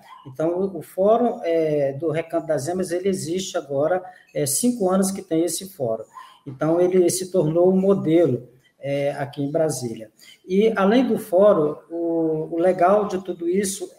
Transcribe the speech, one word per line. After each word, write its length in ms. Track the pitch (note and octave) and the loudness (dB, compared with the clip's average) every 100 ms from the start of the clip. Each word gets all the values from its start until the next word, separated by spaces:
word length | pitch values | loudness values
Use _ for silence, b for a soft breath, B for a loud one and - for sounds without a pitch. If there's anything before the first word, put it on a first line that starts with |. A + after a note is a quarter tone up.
| B B C#3 | B B -16
Então, 240 | C3 D#3+ | -6 -4
o, 280 | F3 G3 E3+ | -2 -4 -6
o 40 | |
fórum, 580 | - - G3+ A#3 A#3+ - | -10 0 2 4 2 -2
é, 480 | E3+ E3 D#3 D3 C#3 | -2 0 0 0 0
do 180 | C#3 E3 | -2 -4
Recanto 360 | D#3 D#3+ E3 D#3 | -4 -4 -4 -2
das 200 | D3 C#3+ | -4 -2
Emas, 240 | F#3 F3 | -4 -4
ele 180 | F3 G3 | -4 -2
existe 480 | E3+ C#3+ F#3 F#3 F3 | -4 -4 -6 -4 -8
agora, 460 | D#3+ C#3 D#3 F3+ B B B | -4 -2 0 -2 B B B
é, 100 | D3+ | -4
cinco 460 | C#3 - B3 A#3+ F#3 | -2 0 -2 0 0
anos 220 | F#3+ G3 | 2 0
que 100 | G3 | -4
tem 220 | - D#3+ | -4 -2
esse 240 | E3+ - F#3+ | -2 -4 -10
fórum. 340 | - A#2+ A2 - B B B | -6 -6 -6 -8 B B B
Então, 360 | C#3 C3 D#3 E3+ | -14 -4 0 2
ele 280 | F3+ F#3 E3+ | 2 4 2
se 220 | - F#3 | 0 -2
tornou 420 | F#3 D3+ E3 F3+ | 0 2 4 4
um 80 | F#3+ | 4
modelo, 680 | G3 G3 D#3 E3+ D3+ B2 - b b b | 2 2 2 4 4 0 -6 b b b
é, 280 | C#3 C#3+ C#3+ | -6 -2 -2
aqui 280 | C#3 C3 D3 | -4 -8 -6
em 100 | C#3 | -4
Brasília. 600 | D#3+ D#3 C3 B2 A2 A2 _ B B | 0 0 -2 -6 -8 -14 _ B B
E, 280 | - F#3+ G#3+ | -2 2 2
além 320 | G3 G3 B3 A#3 | 4 4 4 2
do 100 | G#3+ | 0
fórum, 600 | - F3+ G#3 E3 D3+ D3+ - | 0 4 6 6 2 -2 -10
o, 600 | E3+ E3+ E3 D#3+ D#3 D#3 | -6 -2 0 0 -2 -4
o 80 | E3 | 0
legal 480 | F3+ F3+ F3 G#3 G3 | 2 4 4 4 0
de 160 | F#3+ | -6
tudo 260 | F#3 E3+ E3+ | -8 -6 -2
isso 400 | F#3+ G3 - F3+ | -2 -2 -6 -12